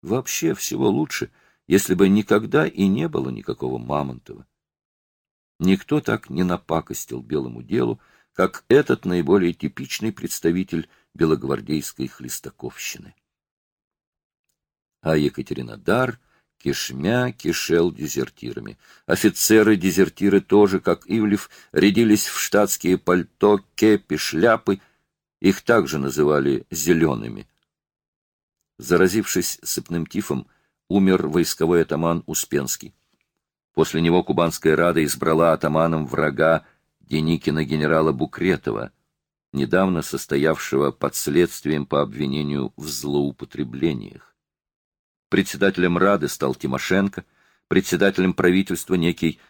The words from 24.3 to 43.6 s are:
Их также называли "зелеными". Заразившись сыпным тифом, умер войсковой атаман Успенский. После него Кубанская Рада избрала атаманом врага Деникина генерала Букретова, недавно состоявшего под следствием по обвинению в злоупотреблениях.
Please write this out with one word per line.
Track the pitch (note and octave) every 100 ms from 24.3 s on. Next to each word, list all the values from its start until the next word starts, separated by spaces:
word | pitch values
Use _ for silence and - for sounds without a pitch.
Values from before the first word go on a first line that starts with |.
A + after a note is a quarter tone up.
| - A2+ A2 - F#2+ _ _ _ _ _ _
Их | F#2 G2
также | - A#2 C#2+ D2+
называли | C#2 C2+ D2 D2+ C#2 C2+ -
"зелеными". | D#2+ D#2 E2+ D#2+ B1 G#1+ G1+ G#1+ _ _ _ _ _ _ _ _ _ _ _ _ _
Заразившись | - F2 F#2 G#2 G2 F2+ F2 -
сыпным | - - - E2+ D#2
тифом, | - G2+ C2+ - _ _ _ _
умер | G2 F#2+ F#2 D2+
войсковой | D#2+ E2 - D#2+ E2+
атаман | D#2+ D#2+ E2 E2+ -
Успенский. | D#2 - C#2+ C2 - - _ _ _ _ _ _ _ _
После | - D#2+ D#2
него | E2+ F2+
Кубанская | E2 - E2+ - D#2+ D2+
Рада | E2+ E2
избрала | D2 - - D#2+ E2
атаманом | D#2 D#2 D#2 E2 D#2+ C#2+
врага | C#2+ D2+ C#2+ D#2+ E2 - _ _ _
Деникина | _ D#2 D#2+ E2 - D2+
генерала | D#2 D#2 D2+ D#2+ D#2+
Букретова, | C2+ D2+ - F2+ F2 - G#1+ G#1 _ _ _ _ _ _
недавно | C#2 C#2 F2+ F#2+ F2
состоявшего | D2 C#2+ - C#2+ D2+ D#2 - C2+ C#2+
под | - C#2 -
следствием | - D2 F2 - D2 D2+ C#2
по | C#2+
обвинению | C#2+ B1 C#2+ C#2 D2 C#2+ B1+ -
в | D2+
злоупотреблениях. | C#2+ D2 C#2+ C#2+ C2+ - -